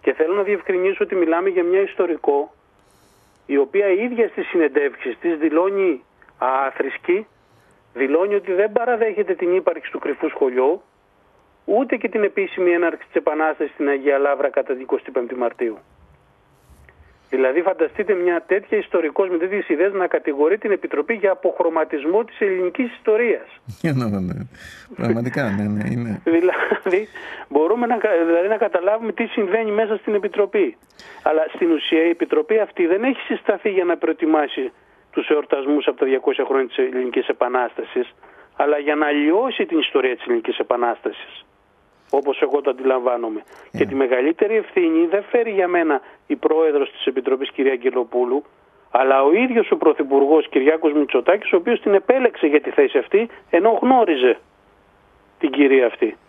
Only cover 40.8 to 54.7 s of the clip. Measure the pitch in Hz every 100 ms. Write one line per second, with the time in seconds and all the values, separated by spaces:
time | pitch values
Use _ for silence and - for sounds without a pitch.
40.8 | 120 113 - - - - - _ _ _
41.8 | _ _ _ 135 139 131 143 143 139 127
42.8 | 131 127 123 120 117 107 - - - -
43.8 | 139 135 135 127 135 170 208 220 - -
44.8 | 170 160 170 190 202 240 233 196 180 180
45.8 | 160 139 - - _ 139 151 160 160 143
46.8 | 139 - - 131 131 131 135 - 131 131
47.8 | 123 127 117 123 123 135 - _ _ _
48.8 | _ 123 135 135 139 185 254 233 196 170
49.8 | 160 147 143 139 139 156 147 143 135 160
50.8 | 165 147 143 127 120 196 - 185 175 233
51.8 | - 196 - 254 247 - 160 147 139 -
52.8 | 135 143 117 196 226 - _ 170 202 214
53.8 | 247 262 208 147 127 113 _ _ _